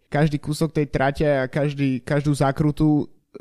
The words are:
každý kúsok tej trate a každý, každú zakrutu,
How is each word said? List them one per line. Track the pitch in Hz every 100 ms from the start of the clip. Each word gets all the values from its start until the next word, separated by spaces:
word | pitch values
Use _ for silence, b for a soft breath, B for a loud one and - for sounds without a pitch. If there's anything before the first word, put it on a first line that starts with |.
| _
každý | 147 156 143
kúsok | - 147 165
tej | 160 147
trate | - 131 139 151
a | 139 127
každý, | 156 147 139 139 127
každú | - 147 147
zakrutu, | 139 139 139 151 - 156 147 - - _ -